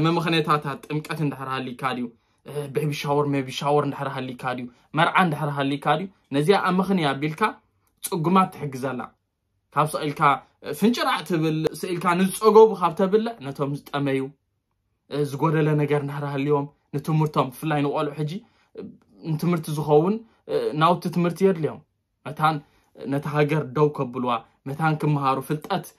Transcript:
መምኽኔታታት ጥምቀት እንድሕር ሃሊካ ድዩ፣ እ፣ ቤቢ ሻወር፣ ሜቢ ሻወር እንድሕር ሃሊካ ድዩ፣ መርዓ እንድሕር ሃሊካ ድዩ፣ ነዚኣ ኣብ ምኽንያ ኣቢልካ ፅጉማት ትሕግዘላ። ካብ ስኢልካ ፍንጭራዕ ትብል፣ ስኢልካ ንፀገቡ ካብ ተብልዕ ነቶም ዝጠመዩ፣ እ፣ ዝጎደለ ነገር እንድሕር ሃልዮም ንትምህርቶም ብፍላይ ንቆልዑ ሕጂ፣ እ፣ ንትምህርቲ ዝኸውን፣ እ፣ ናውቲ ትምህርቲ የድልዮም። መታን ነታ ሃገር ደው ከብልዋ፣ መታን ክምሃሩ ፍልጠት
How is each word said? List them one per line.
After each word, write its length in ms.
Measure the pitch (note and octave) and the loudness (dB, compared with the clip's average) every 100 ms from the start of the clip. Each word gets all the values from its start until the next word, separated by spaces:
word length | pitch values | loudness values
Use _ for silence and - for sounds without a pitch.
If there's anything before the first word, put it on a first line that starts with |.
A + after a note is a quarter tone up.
መምኽኔታታት 800 | D#3 E3+ E3 E3 D#3+ D3+ D3+ B2+ | 2 2 2 0 2 0 0 -8
ጥምቀት 360 | - D3+ D3+ D#3 | -6 -8 -6 -4
እንድሕር 280 | D3 C3 C3 | -4 -4 -6
ሃሊካ 320 | C3 B2+ A#2+ C3+ | -6 -8 -6 -4
ድዩ፣ 140 | B2 A#2 - _ _ - | -4 -6 -10 _ _ -12
እ፣ 180 | C#3+ C#3 | -10 -6
ቤቢ 220 | B2+ D#3 | -2 -2
ሻወር፣ 320 | C#3+ D3 C#3+ C#3+ | -2 0 0 2
ሜቢ 200 | C#3+ C3 | 0 -2
ሻወር 320 | B2+ D#3 D3 | -4 0 2
እንድሕር 240 | C#3+ C3 C#3 | 2 -4 -6
ሃሊካ 320 | C3 C3 B2 C3 | -6 -8 -8 -8
ድዩ፣ 120 | B2+ B2 - _ | -8 -10 -16 _
መርዓ 200 | D3 E3+ E3 | 0 2 4
እንድሕር 300 | F#3 D3 D3+ | 2 0 -4
ሃሊካ 340 | C#3+ C#3 C#3 D3+ | -2 -2 -2 0
ድዩ፣ 120 | D3+ F#3+ - _ | -2 -2 -12 _
ነዚኣ 260 | C#3 D3+ G3 | 0 2 2
ኣብ 160 | F#3 | 2
ምኽንያ 320 | F#3 F#3+ G3 D3 | 0 2 2 0
ኣቢልካ 340 | C3+ D3+ D#3 G#3+ - _ _ _ _ | 0 -4 -2 -2 -4 _ _ _ _
ፅጉማት 440 | - F#3 D#3+ F#3+ F#3 | -6 -2 4 4 4
ትሕግዘላ። 500 | - C#3+ C3 C3+ B2 - _ _ _ _ _ _ | -2 -10 -6 -6 -6 -10 _ _ _ _ _ _
ካብ 120 | - D3+ | 0 0
ስኢልካ 320 | - D3+ C#3+ D3+ C3 - _ - | 0 -4 2 2 2 -4 _ -12
ፍንጭራዕ 480 | D3 G#3 A#3+ C#4+ A#3+ | 0 2 2 0 -2
ትብል፣ 320 | E3 F3 D#3 D#3 D#3 | -2 0 0 0 -2
ስኢልካ 320 | D#3+ F#3 F3 F3+ F3 | -4 -6 -2 0 2
ንፀገቡ 540 | F#3+ - A3 G#3 A3 | 2 4 6 10 8
ካብ 180 | F#3 F3+ | 6 -2
ተብልዕ 400 | D#3+ F#3+ G#3+ A3+ A#3 | 0 2 2 0 -6
ነቶም 320 | C3+ C#3 C#3 | -8 -4 -4
ዝጠመዩ፣ 460 | C#3+ - D3 C#3 C3+ C3+ - _ _ _ _ _ _ _ | -4 -6 -4 0 0 -4 -10 _ _ _ _ _ _ _
እ፣ 140 | C#3+ | -4
ዝጎደለ 440 | D3 C3 D#3+ D#3 D3+ | -2 0 2 4 4
ነገር 260 | D3+ D3 D3 | 2 2 0
እንድሕር 260 | C#3 C#3+ C#3+ | -2 -6 -6
ሃልዮም 400 | C#3 C#3+ D3 C#3+ - _ | -2 2 2 0 -10 _
ንትምህርቶም 580 | C#3+ C3+ D#3 D3+ D3+ C3+ | -8 0 2 2 0 -2
ብፍላይ 320 | - D#3 D3 | -4 -4 0
ንቆልዑ 300 | C#3+ C3+ D3+ | 0 0 -4
ሕጂ፣ 180 | D3 D3+ F#3 - _ _ | -4 -6 -6 -12 _ _
እ፣ 80 | - - - _ _ | -18 -18 -18 _ _
ንትምህርቲ 440 | E3 D3+ D#3+ F3 D#3+ | -6 -2 0 -2 -2
ዝኸውን፣ 420 | D3+ D3 D3 E3+ A3 - _ | -6 4 4 4 0 -6 _
እ፣ 120 | - D3 A#2 | -4 -2 -2
ናውቲ 280 | D3 D#3+ F3 F3+ | 2 4 4 0
ትምህርቲ 300 | F3+ E3+ E3+ | 0 0 2
የድልዮም። 400 | F#3+ F3 C#3+ C3 - _ _ _ C3 | 2 2 -2 -6 -16 _ _ _ -14
መታን 300 | C#3+ D#3+ D3 - _ _ - | 0 0 0 -6 _ _ -14
ነታ 300 | - C#3 D3+ | -6 -4 -2
ሃገር 340 | D3 D3 D#3 C3 | 0 2 0 -2
ደው 200 | B2 D3+ | 2 2
ከብልዋ፣ 420 | D3 B2+ B2 B2 A#2+ - _ | 2 -6 -4 -2 -4 -6 _
መታን 320 | C3+ C#3+ D#3+ D3+ | -12 -2 -2 0
ክምሃሩ 420 | D#3+ D3 C3+ C3+ | 0 0 0 -2
ፍልጠት 440 | C3+ D3+ - F#3 - | -2 -6 -4 -6 -6